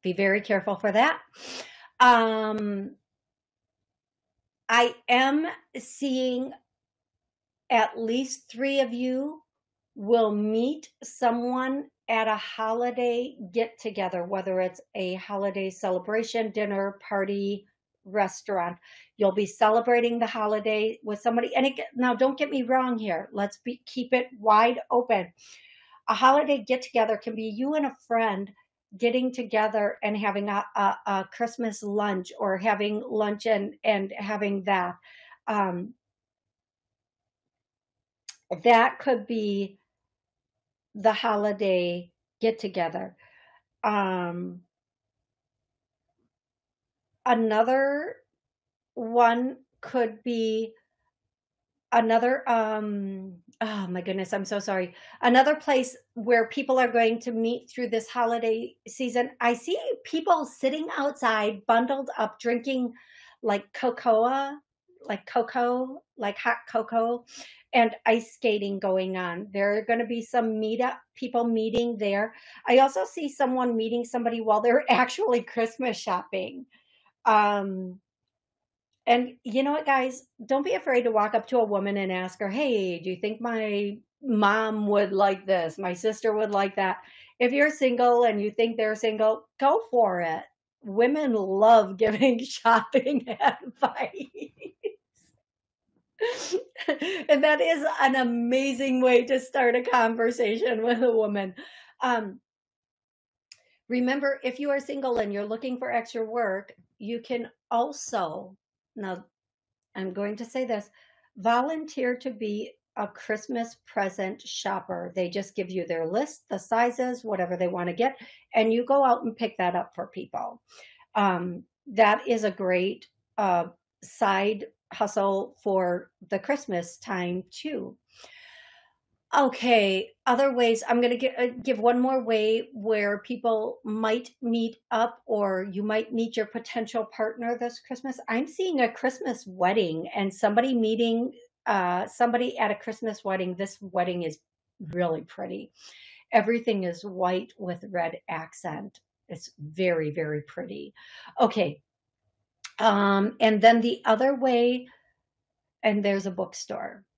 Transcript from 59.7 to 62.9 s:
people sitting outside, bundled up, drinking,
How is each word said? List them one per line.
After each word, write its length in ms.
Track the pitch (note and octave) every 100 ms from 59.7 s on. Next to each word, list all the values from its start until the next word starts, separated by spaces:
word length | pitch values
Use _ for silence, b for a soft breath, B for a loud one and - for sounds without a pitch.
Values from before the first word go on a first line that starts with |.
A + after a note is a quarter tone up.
| G4+ - -
people 400 | - D#4+ D#4+ E4
sitting 420 | C#4 - C4 D4+ E4 D4+
outside, 680 | C#4+ C#4 A#3+ A3 G#3 G3+ -
bundled 440 | A#3 B3+ C#4 C4+ -
up, 200 | G#3+ -
drinking, 540 | A#3 A#3+ B3+ C4 B3